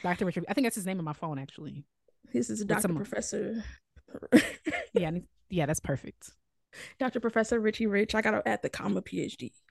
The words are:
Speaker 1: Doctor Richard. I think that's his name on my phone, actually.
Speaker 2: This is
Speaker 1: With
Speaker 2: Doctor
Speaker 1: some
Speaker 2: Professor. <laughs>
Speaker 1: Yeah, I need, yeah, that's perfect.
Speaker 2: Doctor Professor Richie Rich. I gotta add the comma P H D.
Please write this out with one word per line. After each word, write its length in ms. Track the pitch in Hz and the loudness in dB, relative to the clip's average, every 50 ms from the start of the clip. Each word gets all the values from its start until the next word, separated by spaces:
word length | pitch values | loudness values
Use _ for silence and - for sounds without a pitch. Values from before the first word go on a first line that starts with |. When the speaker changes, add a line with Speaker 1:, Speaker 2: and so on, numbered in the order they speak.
| - | -2
Speaker 1:
Doctor 220 | 175 175 - 214 | -2 0 0 0
Richard. 200 | 180 - 180 170 - | 0 0 -2 -4 -2
I 40 | 202 | 0
think 120 | 294 262 | 0 0
that's 100 | 226 - | 0 0
his 100 | 214 180 | -2 -4
name 140 | 185 190 185 | -4 -4 -2
on 60 | 170 | -4
my 80 | 151 147 | -4 -6
phone, 260 | - - 160 147 135 | -6 -6 -4 -4 -6
actually. 440 | 135 - - - 156 139 139 143 - _ _ _ _ _ _ _ - - - | -6 -8 -12 -12 -12 -12 -12 -12 -14 _ _ _ _ _ _ _ -8 -2 -2
Speaker 2:
This 160 | 240 233 - | 0 0 0
is 100 | 214 214 | -2 -2
Speaker 1:
With 80 | 208 196 | 0 0
Speaker 2:
Doctor 120 | 214 208 214 185 | 2 2 2 2
Speaker 1:
some 60 | 170 | 2
Speaker 2:
Professor. 680 | 147 202 - - - - - 196 - - 202 226 233 202 - - - _ _ _ - - - - - - - | 0 -2 -4 -4 -6 -4 -4 -4 -4 -4 -4 -4 -6 -6 -8 -12 -16 _ _ _ -20 -20 -16 -14 -14 4 6
<laughs> 120 | - 302 - - - - - 311 - - - - - | 8 8 8 6 0 -8 -6 -4 -4 -4 -4 -2 0
Speaker 1:
Yeah, 140 | 190 170 | 0 0
I 40 | 156 | 2
need, 140 | 170 175 - - _ _ _ - | 0 -4 -6 -8 _ _ _ -4
yeah, 160 | 190 175 147 | -2 0 2
that's 140 | 139 156 - | 2 0 -2
perfect. 520 | - - 139 - - - - _ - - - _ _ _ _ _ _ _ - - - - - - | -2 -2 -2 -2 -4 -10 -16 _ -20 -20 -20 _ _ _ _ _ _ _ -18 -18 -16 -14 -6 -4
Speaker 2:
Doctor 200 | 262 247 - 240 | -2 -2 0 0
Professor 400 | 233 233 - 226 220 - 247 233 | 0 2 2 2 4 4 2 2
Richie 280 | 214 214 214 - 226 | 2 2 2 2 2
Rich. 280 | 208 202 202 220 - - | 4 4 4 2 2 2
I 60 | 214 | 2
gotta 200 | 220 220 214 208 - | 2 4 2 2 2
add 140 | - 208 - | 0 0 0
the 80 | - - | 0 -4
comma 320 | - - - 208 202 185 | -4 -2 -2 0 0 0
P 200 | 185 - 185 175 | -2 -2 -4 -4
H 160 | 147 - - | -4 -4 -6
D. 160 | - 123 - - _ _ _ | -8 -12 -12 -12 _ _ _